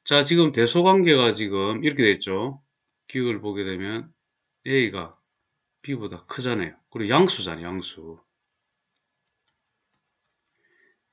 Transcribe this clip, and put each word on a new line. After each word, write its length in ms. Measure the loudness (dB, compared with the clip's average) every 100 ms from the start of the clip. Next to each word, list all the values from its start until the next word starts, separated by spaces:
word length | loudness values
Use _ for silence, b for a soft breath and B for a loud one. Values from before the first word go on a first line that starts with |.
자, 200 | 0 2
지금 280 | 4 4 4
대소관계가 840 | 4 2 4 4 6 6 4 4
지금 500 | 0 -2 -2 -2 -2
이렇게 200 | -2 2
돼 80 | 2
있죠. 480 | 2 -2 -4 -4 -8 _ _ _ _ -12
기억을 340 | -4 -4 -4
보게 220 | -6 -6
되면 500 | -6 -6 -6 -8 -10 _ _ _ _ _ -2
A가 520 | 0 0 -2 -10 -14 _ _ _ _ _ _
B보다 440 | -10 -8 -8 -12 -12
크잖아요. 500 | -8 -4 -4 -4 -10 _
그리고 200 | -8 0
양수잖아요, 560 | 4 4 2 -8 -10 -8
양수. 540 | -10 -10 -14 -18 -20 _ _ _ _ _ _ _ _ _ _ _ _ _ _ _ _ _ _ _ _ _ _ _ _ _ _ _ _ _